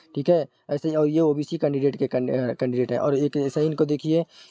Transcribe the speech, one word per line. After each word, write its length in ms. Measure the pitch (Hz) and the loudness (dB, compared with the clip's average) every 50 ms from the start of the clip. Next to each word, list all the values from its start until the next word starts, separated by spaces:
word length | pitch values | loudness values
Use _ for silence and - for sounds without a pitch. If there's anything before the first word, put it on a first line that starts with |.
| _ _ - | _ _ -8
ठीक 140 | 147 135 175 | -2 2 2
है। 180 | 175 160 139 - _ _ _ - | 2 2 2 -2 _ _ _ -6
ऐसे 200 | 147 143 - 160 | -6 -4 -2 -2
ही, 60 | 156 | 0
और 120 | 156 151 | 2 2
ये 120 | 151 151 160 | 2 2 2
ओबीसी 380 | 165 151 143 151 147 - 170 | 2 2 2 0 -2 -6 -4
कैंडिडेट 380 | 156 165 147 143 135 139 139 123 | -2 -2 -2 0 0 0 0 0
के 120 | - 143 | 0 -2
कैंड-, 240 | 123 - 127 127 131 | -2 -2 -2 -2 0
अ, 220 | 131 127 123 120 - | 0 0 0 -2 -2
कैंडिडेट 380 | - 131 127 123 123 123 120 | -2 -2 -2 0 0 0 0
हैं। 80 | 120 117 | 0 0
और 180 | - 147 139 | 0 0 0
एक 200 | 135 147 139 - | 0 0 0 0
ऐसा 240 | 147 139 139 - 156 | -2 -2 -2 0 0
ही 60 | 151 | 0
इनको 180 | 160 151 147 156 | 0 0 0 0
देखिए, 400 | 143 151 135 - 156 160 170 165 - _ - - - | 0 0 -2 0 0 0 0 0 -4 _ -20 -20 -12